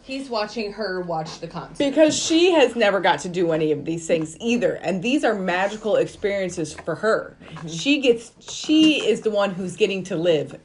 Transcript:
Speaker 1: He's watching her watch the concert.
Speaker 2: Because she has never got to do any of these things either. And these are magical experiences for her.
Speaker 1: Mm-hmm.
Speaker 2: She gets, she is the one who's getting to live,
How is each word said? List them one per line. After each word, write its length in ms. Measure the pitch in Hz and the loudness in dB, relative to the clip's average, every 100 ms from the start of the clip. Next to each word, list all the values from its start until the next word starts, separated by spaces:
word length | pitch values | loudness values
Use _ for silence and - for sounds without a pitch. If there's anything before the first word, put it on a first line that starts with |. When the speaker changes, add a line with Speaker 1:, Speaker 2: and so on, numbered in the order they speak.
Speaker 1:
He's 260 | - 269 269 | -12 -10 -6
watching 420 | 226 208 233 208 | -6 -4 -6 -6
her 300 | 202 202 185 | -6 -6 -6
watch 400 | 175 160 160 - | -4 -6 -6 -10
the 60 | 170 | -12
concert. 300 | 170 135 - | -12 -8 -2
Speaker 2:
Because 400 | 285 277 311 294 | 0 4 4 4
she 340 | - 330 349 | 2 4 4
has 240 | 330 247 233 | 6 4 4
never 240 | 208 196 | 2 4
got 180 | 180 170 | 2 2
to 100 | 190 | -2
do 220 | 175 165 | -2 0
any 220 | 160 156 | 2 0
of 100 | 143 | 0
these 240 | 151 165 - | -2 -6 0
things 300 | 170 156 - | 0 -2 -4
either. 360 | 233 240 175 - | -2 0 0 -2
And 280 | 160 190 | -4 -2
these 220 | 208 285 277 | 0 0 0
are 100 | 208 | 0
magical 600 | 185 180 196 214 220 190 | -2 -2 -2 -4 0 0
experiences 760 | 165 - 202 202 185 180 156 | 0 -2 -4 -2 -4 -4 -8
for 220 | - - 156 | -8 -8 -4
her. 400 | 214 202 - - | 0 0 -2 -16
Speaker 1:
Mm-hmm. 240 | - 160 165 | -20 -14 -12
Speaker 2:
She 320 | 165 277 285 | -4 0 2
gets, 320 | 254 233 - - | 4 2 -2 -20
she 680 | - - - 311 311 285 - | -16 -8 2 4 6 4 0
is 140 | 226 | 0
the 120 | 220 | 0
one 180 | 208 202 | 0 0
who's 240 | 180 180 - | -2 -8 0
getting 260 | 208 196 180 | 0 0 -4
to 100 | 175 | -2
live, 420 | 175 156 139 - | 2 2 0 -10